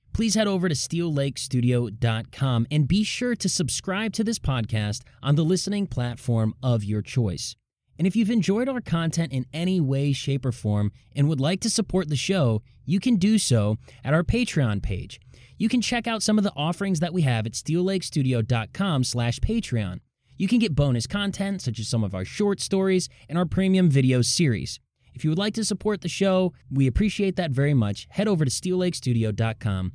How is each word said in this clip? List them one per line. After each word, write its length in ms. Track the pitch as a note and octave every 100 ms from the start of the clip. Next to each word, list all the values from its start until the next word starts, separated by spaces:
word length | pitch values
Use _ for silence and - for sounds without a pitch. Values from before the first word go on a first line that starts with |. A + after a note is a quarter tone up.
| _
Please 240 | - A3+ G3+
head 140 | G#3
over 180 | F#3+ F3+
to 80 | D3
steel 380 | - E3+ E3+
lake 240 | D3 C#3 C3+
studio 520 | - B2+ A#2+ B2 A#2+
dot 440 | A2 A#2 A2 A#2
com 340 | - C3+ A#2+ A#2+
and 200 | D3+ C3+
be 160 | F#3+ G#3+
sure 280 | - B3
to 140 | A#3 F#3+
subscribe 640 | - D3+ - - F#3 A3
to 140 | - A3
this 120 | A3+
podcast 640 | - C3 G#2+ A2 G#2 G#2 - -
on 120 | C3 D3
the 100 | D#3+
listening 420 | F#3 - G#3 G3+
platform 640 | - A#2+ A#2+ - A#2 A2 -
of 220 | B2+ A#2
your 180 | G#2 G#2+
choice. 540 | G2+ - A2 F2 - - _ _ _ -
And 80 | F3+
if 120 | G3+
you've 120 | G#3
enjoyed 380 | A#3+ F3+ G3+ B3+
our 140 | D3
content 500 | - E3 E3 D#3+ E3
in 140 | C3+ B2+
any 260 | D3+ F3+ F#3
way, 320 | C#3 C3+ C#3+
shape, 340 | C3+ - C#3 B2+
or 60 |
form 400 | A#2+ A2 G#2 G#2 - _ -
and 140 | C#3+
would 100 | D3+
like 220 | C#3 F#3
to 80 | A#3
support 400 | - G#3 F#3 D3+
the 80 | C#3+
show, 440 | - F#3+ C3 A2 - -
you 160 | - F#3+
can 160 | C4 A3+
do 220 | F#3+ A3
so 400 | - A#2 G#2 A2 - -
at 100 | -
our 100 | D#3
Patreon 600 | - A#3 B3 - B2 G2+
page. 380 | - F2+ - - - - - -
You 120 | A3
can 100 | B3
check 260 | G#3 A#3+ A3+
out 160 | A3+
some 160 | - G#3+
of 60 |
the 80 | G3+ -
offerings 420 | D3+ F3 G3 F3
that 140 | E3+
we 80 | F3+
have 240 | C#3+ A2+ A2
at 100 | -
steel 300 | - D#3+ F3+
lake 180 | F#3+
studio 380 | - D#3 C3 B2
dot 320 | A2 A#2+ A2
com 320 | - G3 D3 B2
slash 340 | B2 A#2 A#2
Patreon. 640 | - A3+ - A#2+ G2 F2+ - _ _ -
You 100 | F#3
can 100 | B3
get 160 | G#3+
bonus 320 | C3+ C#3+ B2 -
content, 560 | G#3 G3+ - G3 F#3+
such 160 | - A2
as 100 | G#2+
some 160 | A#2
of 120 | G#2 F#2
our 100 | F#2
short 340 | - G#3 G3
stories 500 | - F#3+ F#3+ F#3 - - -
and 80 | E3
our 80 | F3+
premium 460 | - F#3+ F#3+ F3+
video 320 | C#3 C3 B2+
series. 560 | A#2+ - D#3+ G#2 C2+ - _ _ _
If 100 | -
you 60 | D3+
would 80 | D#3+
like 160 | G#3
to 100 | G#3+
support 380 | G#3+ G3+ G#3+ G#3
the 80 | E3+
show, 440 | - G3 F#3 F#3 - -
we 160 | C3+ C3+
appreciate 480 | A#2+ G#3+ - G3 F#3+
that 160 | E3+
very 240 | B2+ C#3+ C#3+
much. 320 | G#2 G2+ -
Head 180 | - G#3+
over 160 | F#3
to 60 | D3+
steel 280 | - F#3 F#3
lake 180 | F3+ -
studio 360 | - A#2 A2
dot 280 | G#2 A2+ A2
com 320 | A2 F#2+ F#2